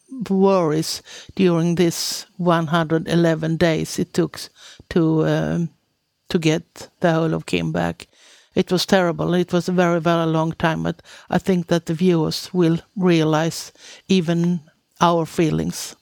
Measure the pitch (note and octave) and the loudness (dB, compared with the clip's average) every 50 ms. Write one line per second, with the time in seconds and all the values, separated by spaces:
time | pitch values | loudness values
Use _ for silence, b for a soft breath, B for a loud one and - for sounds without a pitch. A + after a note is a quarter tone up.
0 | _ - C4+ C4 F#3+ - G3 F#3+ G3 G3 F#3+ F#3 E3+ D#3 D3+ D#3+ D#3+ - - - | _ -16 -12 -8 -4 -2 2 4 4 4 4 2 2 0 0 -2 -2 -4 -8 -10
1 | B B B B B B B - F#3 F3 E3+ D#3+ E3 E3+ E3+ F3+ F3+ E3+ - - | B B B B B B B 0 2 2 2 2 2 2 2 2 2 2 0 -2
2 | - - - - - - _ - F3 F3 E3 E3+ E3 C#3+ E3+ E3+ D#3+ D3+ D#3+ D#3+ | -6 -6 -8 -8 -12 -12 _ -2 0 2 2 2 0 0 0 0 0 0 0 -2
3 | - - D#3+ E3+ E3+ E3 D#3+ D#3+ D#3+ D#3+ E3 D3+ F3 E3 D#3 D#3 D#3+ - - - | 0 0 0 2 2 2 0 0 -2 -2 0 2 2 2 2 0 -4 -4 -4 -6
4 | F3 - - F#3 E3 D#3 - - - - B B B B B B B - - F3+ | -6 -4 -2 -2 -2 -2 -4 -10 -16 -16 B B B B B B B -2 0 2
5 | D#3+ D#3+ D#3+ D#3 D#3 D#3 D3+ D#3+ D#3 D3+ E3 E3+ E3+ E3 _ _ _ _ _ _ | 2 2 2 2 2 2 0 0 0 -2 -2 -2 -4 -4 _ _ _ _ _ _
6 | _ _ _ _ _ - - F3 D#3+ D#3 D#3 E3 - _ - - - - _ - | _ _ _ _ _ -4 -2 0 2 2 0 0 -4 _ -18 -20 -20 -20 _ -2
7 | F#3 E3+ D#3+ D#3+ E3 D#3+ E3 E3 - - F3+ F3 E3 D#3+ D#3+ F3 E3+ E3+ E3+ - | 0 0 2 2 0 0 -2 -4 -4 -4 -4 -2 -2 -2 -2 -2 -2 -4 -4 -8
8 | - _ b b b b b b b b b F#3 F#3 - F#3 E3+ - - - F#3+ | -14 _ b b b b b b b b b -2 -2 0 -2 -2 0 2 2 2
9 | F3+ E3+ D#3 D#3 D#3+ D#3+ F3 F3+ E3+ - F3+ F3 E3 F#3 F3+ F3+ F3+ E3+ F3 E3+ | 2 2 0 -2 -2 0 0 0 0 0 -2 -2 -2 0 0 2 2 2 0 0
10 | D#3 E3+ E3+ E3+ E3 D#3+ D#3+ D#3+ D#3+ E3 - - - E3 D#3+ E3 E3 E3+ E3 - | 0 0 0 0 0 0 0 0 -2 -2 -2 -2 -2 -2 -2 -2 -4 -6 -6 -8
11 | B B B B B B - F3+ - G3 F#3 F3 E3 - E3+ E3+ - - E3 D#3 | B B B B B B -2 -2 0 0 0 0 0 0 -2 -2 -2 -2 -2 0
12 | F#3 F#3 E3+ D#3+ D#3 D#3+ D#3+ - - - - F3+ E3+ E3 E3 E3 - _ - G3+ | 2 2 2 2 0 -2 -4 -6 -8 -4 0 2 2 2 2 0 -4 _ -6 0
13 | F3+ F3+ E3+ D#3+ D#3 D#3 D#3 D3+ E3 E3 - - - - - B B B B B | 2 2 4 4 2 2 2 0 0 -2 -4 -8 -12 -14 -18 B B B B B
14 | B B F#3+ F#3+ D#3+ E3 E3+ E3+ E3+ F3 F3 D#3+ - _ _ _ _ _ _ - | B B 2 2 2 2 0 0 2 0 0 -2 -4 _ _ _ _ _ _ 2
15 | F#3 E3+ F3 E3 D#3+ - - - E3 D#3 D#3 - D#3 F3 - - - - - - | 2 2 4 2 -2 -2 0 0 0 0 0 -2 -2 -4 -6 -8 -10 -14 -16 -18